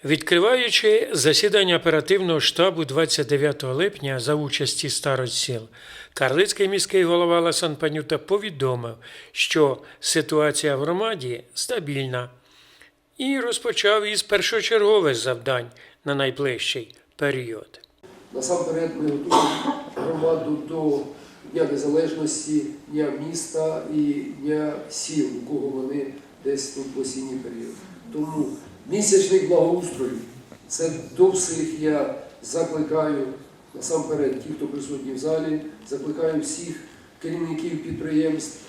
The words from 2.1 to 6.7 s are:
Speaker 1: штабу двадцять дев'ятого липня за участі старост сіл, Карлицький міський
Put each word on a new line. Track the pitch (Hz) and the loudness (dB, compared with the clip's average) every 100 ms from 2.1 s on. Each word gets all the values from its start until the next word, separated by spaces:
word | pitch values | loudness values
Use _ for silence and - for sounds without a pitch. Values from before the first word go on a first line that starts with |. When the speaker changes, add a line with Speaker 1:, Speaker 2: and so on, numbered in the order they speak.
| 196 185 160 | 2 4 2
Speaker 1:
штабу | 123 - 185 165 | 2 4 2 2
двадцять | 151 135 160 - 135 | -2 2 2 2 2
дев'ятого | 143 147 143 131 | 2 2 0 -4
липня | 131 196 202 143 131 | -2 -2 -2 -6 -4
за | 120 | 0
участі | 151 143 - 135 - 143 | 0 0 -2 -2 -2 -4
старост | - 147 131 123 | -2 0 0 0
сіл, | - - 120 113 - - - - | -2 -2 -4 -8 -20 -20 -20 -14
Карлицький | - 135 139 202 - | 0 2 4 2 2
міський | 196 | 2